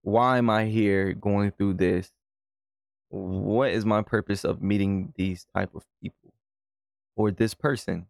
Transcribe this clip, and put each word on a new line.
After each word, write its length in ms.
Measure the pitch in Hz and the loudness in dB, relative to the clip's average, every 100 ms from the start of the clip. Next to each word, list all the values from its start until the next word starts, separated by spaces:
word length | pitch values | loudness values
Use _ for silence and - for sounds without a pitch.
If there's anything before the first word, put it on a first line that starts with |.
why 360 | 95 110 123 127 | 2 2 4 4
am 120 | 120 | 2
I 160 | 110 110 | 2 0
here 480 | 110 104 98 98 | 2 2 2 0
going 380 | 90 104 101 101 | -2 0 0 0
through 220 | - 101 | 0 -2
this? 360 | 92 92 90 92 _ _ _ _ _ _ _ _ _ _ | 2 2 0 -4 _ _ _ _ _ _ _ _ _ _
What 640 | 104 92 95 98 110 135 | -10 -6 -4 0 2 2
is 120 | 98 | 0
my 180 | 107 107 | 2 0
purpose 420 | 104 110 - 101 | 0 -4 -2 -2
of 180 | - 92 | -2 -2
meeting 500 | 98 101 98 98 90 - | 0 2 2 0 -4 -4
these 300 | 95 90 - | -4 -4 -6
type 200 | 95 95 | -6 -6
of 100 | - _ _ | -10 _ _
people 300 | - _ _ _ _ _ _ _ _ _ _ - | -14 _ _ _ _ _ _ _ _ _ _ -2
or 140 | 107 | -2
this 220 | 92 113 | 0 -2
person 520 | - 147 127 - 87 | 0 -2 -2 -4 -8